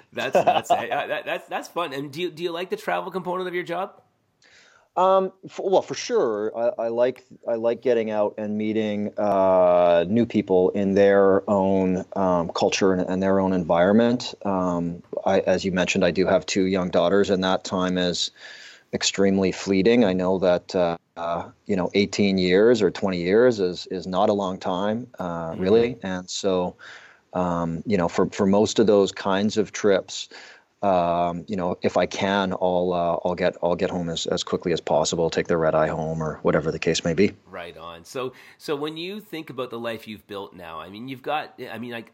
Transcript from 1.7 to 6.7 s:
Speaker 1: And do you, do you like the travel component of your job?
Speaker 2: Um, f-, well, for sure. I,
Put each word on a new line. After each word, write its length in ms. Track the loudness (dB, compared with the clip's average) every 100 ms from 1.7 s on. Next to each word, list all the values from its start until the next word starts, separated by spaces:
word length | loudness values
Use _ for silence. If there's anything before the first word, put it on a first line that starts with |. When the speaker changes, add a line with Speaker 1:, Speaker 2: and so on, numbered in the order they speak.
| -6 -6
Speaker 1:
And 200 | -6 -8
do 80 | -8
you, 100 | -8
do 140 | -6
you 80 | -8
like 180 | -6 -8
the 60 | -6
travel 340 | -4 -4 -4
component 380 | -8 -6 -6 -4
of 60 |
your 100 | -6
job? 360 | -6 -6 -8 -12 _ _ _ _ _ _ _ _ _ 2
Speaker 2:
Um, 360 | 4 4 2 -6
f-, 160 | -14 -8
well, 200 | 0 2
for 120 | 2
sure. 580 | -6 -2 0 0 0 -4 -2
I, 280 | -2